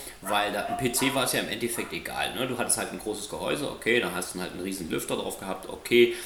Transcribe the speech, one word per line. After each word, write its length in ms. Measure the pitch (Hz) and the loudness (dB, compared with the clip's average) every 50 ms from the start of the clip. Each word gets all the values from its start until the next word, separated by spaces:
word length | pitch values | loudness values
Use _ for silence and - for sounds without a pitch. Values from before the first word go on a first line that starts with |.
| - - - - - | -12 -14 -14 -10 -2
weil 300 | 95 104 104 104 104 101 | 2 2 4 4 2 0
da, 100 | 101 - | -2 -2
im 100 | - - | -2 -2
P 160 | - 127 123 120 | 0 0 0 2
C 200 | - 131 135 127 | 2 2 2 2
war 120 | 135 123 | 2 2
es 80 | 123 - | 2 2
ja 80 | 123 | 0
im 80 | 95 - | 0 -2
Endeffekt 440 | 101 110 120 117 - - 98 87 80 | -2 -2 -2 -2 -2 -2 -4 -4 -6
egal, 420 | 85 - - - - 71 80 87 | -8 -8 -6 -4 -2 -4 -2 -2
ne, 100 | 98 127 | -2 -2
du 100 | 131 123 | -2 0
hattest 220 | 110 107 - - 107 | -2 0 0 0 -2
halt 140 | 98 92 - | -2 -4 -6
ein 80 | 90 | -6
großes 280 | - 107 104 - - - | -4 -4 -4 -4 -6 -8
Gehäuse, 400 | - 78 87 123 143 - 143 123 | -6 -4 -2 -2 0 0 -2 -4
okay, 300 | - - - 107 120 120 | -6 -2 2 4 4 4
da 140 | 101 87 87 | 4 2 -2
hast 220 | 90 90 - - | -4 -6 -4 -6
du 40 | 90 | -6
halt 120 | 92 80 - | -6 -6 -6
einen 100 | 90 90 | -6 -4
riesen 260 | 98 95 92 85 78 | -4 -4 -4 -4 -4
Lüfter 280 | - 120 - - 135 | -2 -4 -2 -2 -4
drauf 240 | 113 - 98 - - | -2 -2 -4 -6 -6
gehabt, 280 | 101 95 95 - - - | -6 -6 -6 -6 -6 -10
okay, 460 | - - - - 120 120 120 117 117 - - | -12 -10 -2 6 8 10 10 8 6 -2 -8